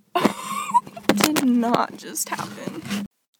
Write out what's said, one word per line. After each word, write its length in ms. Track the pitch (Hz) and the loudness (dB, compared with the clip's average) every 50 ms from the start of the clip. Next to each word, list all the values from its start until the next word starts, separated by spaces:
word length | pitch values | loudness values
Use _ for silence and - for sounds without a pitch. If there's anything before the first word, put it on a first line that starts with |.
| _ _ - | _ _ 0
<laughs> 920 | 349 359 - - - - - 1077 1077 - - 1077 960 1017 - - - - | 2 2 2 2 0 -8 -8 -6 -6 -2 2 2 2 2 0 -12 -4 0
Did 380 | - - - - 311 294 - - | 2 2 4 2 2 2 4 4
not 520 | 254 240 240 233 240 233 226 226 - - | 4 4 4 4 4 4 2 2 0 -6
just 320 | - 202 220 - - - - | -12 -14 -10 -8 -6 -6 -6
happen. 760 | - - - - 202 - - 185 - 330 311 226 202 202 202 - _ _ _ _ _ | -6 -8 -8 -10 -10 -12 -12 -12 -12 -10 -8 -6 -6 -6 -6 -8 _ _ _ _ _